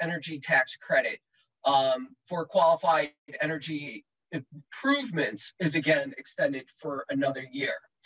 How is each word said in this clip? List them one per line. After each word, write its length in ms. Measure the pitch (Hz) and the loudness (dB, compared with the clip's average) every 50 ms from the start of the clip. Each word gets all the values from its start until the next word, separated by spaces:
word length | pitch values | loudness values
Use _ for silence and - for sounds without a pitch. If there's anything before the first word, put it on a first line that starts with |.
energy 400 | 170 165 175 151 - 170 160 143 | -4 -4 -4 -6 -8 -10 -10 -10
tax 360 | - - - - - - - | -2 0 2 2 2 0 -4
credit, 440 | - - - - - - - - - _ _ _ _ _ _ _ _ - | -12 -4 0 2 2 2 0 -4 -8 _ _ _ _ _ _ _ _ 0
um, 440 | - - - - 659 640 127 127 - - _ _ - | 4 4 4 4 4 2 0 -2 -8 -16 _ _ -6
for 160 | 185 170 160 | -6 -4 -4
qualified 680 | - - 190 170 165 165 156 - 170 160 151 147 147 - _ _ - 139 - | 0 4 6 6 6 6 6 4 4 4 4 2 0 -6 _ _ -16 -6 -4
energy 640 | 147 151 160 151 - 160 156 147 143 139 110 107 - _ _ _ _ _ 170 | -2 -2 -2 -4 -4 -6 -6 -6 -6 -8 -12 -14 -16 _ _ _ _ _ -8
improvements 1200 | 139 131 _ - - - _ - - - 269 285 285 262 220 175 156 143 - 107 101 - - - - | -8 -8 _ -14 -20 -20 _ -14 -2 0 0 2 2 0 -2 -2 -2 -2 -2 -4 -6 -8 -8 -6 -2
is 160 | 185 151 147 | -2 0 0
again 360 | 165 139 156 156 147 139 135 139 - | 0 2 2 2 2 2 -2 -8 -12
extended 460 | - - - - - 285 - 131 127 - _ | -16 -12 -2 -2 0 0 0 -4 -10 -12 _
for 280 | _ - 151 143 131 - - | _ -8 -8 -6 -6 -6 -4
another 380 | 139 139 139 139 135 - 131 - - | -2 0 0 0 -2 -4 -8 -10 -6
year. 220 | 277 - - - - - _ _ _ - | -4 -4 -4 -4 -6 -10 _ _ _ -20